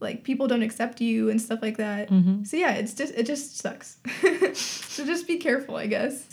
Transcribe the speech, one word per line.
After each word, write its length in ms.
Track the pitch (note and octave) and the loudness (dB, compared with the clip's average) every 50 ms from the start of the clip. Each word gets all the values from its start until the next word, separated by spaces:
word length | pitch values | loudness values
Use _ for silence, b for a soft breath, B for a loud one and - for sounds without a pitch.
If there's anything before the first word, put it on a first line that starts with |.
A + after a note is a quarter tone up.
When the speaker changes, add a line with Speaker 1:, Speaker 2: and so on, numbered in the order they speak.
Speaker 1:
like, 240 | A3 - - - - | -6 -6 -6 -4 -2
people 240 | C4 C4 C#4 C4+ A#3+ | -2 0 2 2 2
don't 140 | A#3+ A#3 A3 | 2 2 2
accept 360 | A3 - - A#3 A#3+ - - | 0 -2 -2 -4 -4 -2 0
you 280 | A#3 A#3 A3 A3 A3 A3 | 0 2 2 4 4 4
and 100 | G#3+ A3+ | 2 2
stuff 200 | A3+ - A3+ A3 | 2 0 -2 -2
like 140 | A3 G#3+ A3 | -2 -2 -2
that. 340 | - G#3+ G#3 G3+ G#3 G#3 G3+ | -2 -2 -2 -2 -2 2 4
Speaker 2:
Mm-hmm. 320 | G3 F#3 F3 F#3 F#3+ G#3 | 6 6 8 6 4 2
Speaker 1:
So 140 | G3+ - D4+ | 0 -2 0
yeah, 160 | E4 F4+ C#4+ | 2 2 2
it's 220 | - - G#3 A3+ - | 2 0 -2 -4 -4
just, 200 | - C#4 C#4 - | -4 -4 -2 0
it 100 | A#3 A#3 | 0 0
just 320 | B3 D4 C#4+ - - - - | 0 0 -4 -4 -8 -8 -8
sucks. 400 | - C#3+ - - - - - - - B3 - - | -8 -8 -8 -10 -14 -20 -18 -14 -12 -10 0 2
<laughs> 320 | - F4+ - - F#4 - - | 4 4 4 4 2 0 0
So 520 | - - - - - - - - C#4+ D4 | -2 -6 -6 -6 -8 -10 -10 -8 -4 -2
just 220 | C#4+ E4+ F4 - - | -2 -2 -2 -2 -2
be 80 | E4 | -2
careful, 400 | F4 - D4 A#3+ C#4 C#4 - - | 0 2 2 0 0 0 -4 -6
I 100 | - - | -4 -2
guess. 380 | G#3 G#3+ - - - C#4 - - - | -2 0 0 0 -2 -4 -6 -10 -8